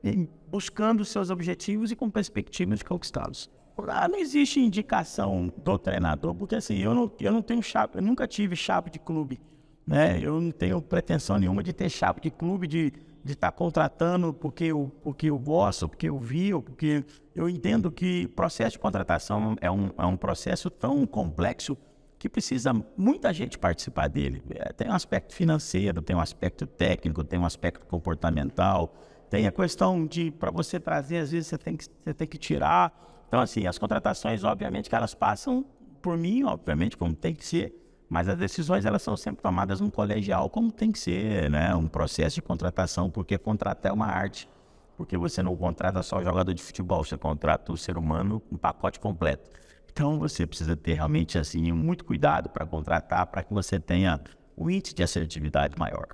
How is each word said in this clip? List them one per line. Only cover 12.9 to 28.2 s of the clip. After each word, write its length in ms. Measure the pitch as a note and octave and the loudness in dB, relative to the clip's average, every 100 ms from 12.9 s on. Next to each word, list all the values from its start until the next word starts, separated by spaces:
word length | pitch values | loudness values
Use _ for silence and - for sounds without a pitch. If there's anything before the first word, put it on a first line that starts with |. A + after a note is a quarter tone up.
| - - - | -2 -20 -12
de 120 | C#3 C#3+ | -8 -2
tá 160 | F3+ | -2
contratando 840 | - F3 D#3+ D#3 - E3+ F3+ E3+ | 0 0 2 2 2 2 4 2
porque 300 | D#3 D3+ - | -2 -6 -2
eu, 280 | E3 D#3 C#3 - | 0 0 -2 -6
porque 260 | D3+ C#3 D#3 | -8 0 0
eu 80 | C#3+ | 0
gosto, 500 | C3+ E3 G3 - E2 | 2 4 4 2 -4
porque 220 | - D#3+ | -2 -4
eu 80 | C#3 | -2
vi, 340 | A#2 D3 G3 F3 | -2 0 2 0
ou 60 | |
porque 420 | - B2+ D#3 D3 C#3 - - - | -4 -2 2 2 -2 -14 -12 -2
eu 120 | E3 | -2
entendo 440 | E3+ F#3 A3+ F#3 | 0 2 2 2
que 340 | - F3+ F3+ F3 | 0 0 0 -2
o 40 | |
processo 420 | - F3 - A3+ | 0 -2 0 -2
de 80 | - | 0
contratação 760 | - F3+ - - - G#2+ A2 A2 | -2 -2 0 0 0 0 0 0
é 80 | F2 | 0
um, 220 | G2 G2 - | 0 0 0
é 100 | F2 | 0
um 120 | F#2 | 0
processo 540 | - - - F3+ F3+ | -2 -2 -2 -2 -4
tão 340 | - A#3+ C#4+ B3+ | -4 0 2 2
complexo 720 | G#3+ F#3 A2 F3 - - C#3+ - - - - | 0 -4 0 -2 -2 -6 -6 -8 -20 -20 -8
que 100 | - | -4
precisa 460 | - - C3 C3 A2+ - - | -2 -2 0 2 0 0 2
muita 340 | G3+ D4+ - | 2 4 0
gente 280 | E3+ - - | 0 -4 0
participar 480 | F2+ E2 - - C#2+ | 0 0 -4 0 0
dele. 340 | D2 C#2 C2 C2+ | 0 -2 -4 -8
É, 240 | - - | -8 -8
tem 160 | - - | -4 0
um 40 | |
aspecto 420 | F#3+ - F#3 - - | 0 0 -4 -4 0
financeiro, 680 | E3 D#3 - F#3 G3 E3+ | 2 2 0 0 0 -2
tem 140 | D#3 F2+ | 0 0
um 40 | |
aspecto 460 | - - F3+ - - | 0 -2 -6 -4 -10
técnico, 580 | - - F3+ E2 D2 | 0 2 2 0 -2
tem 140 | D2 F2+ | -2 0
um 80 | E2+ | 0
aspecto 400 | - F2 - - | 0 -4 -4 -6
comportamental, 1120 | F2 E2+ E2 | -4 -2 0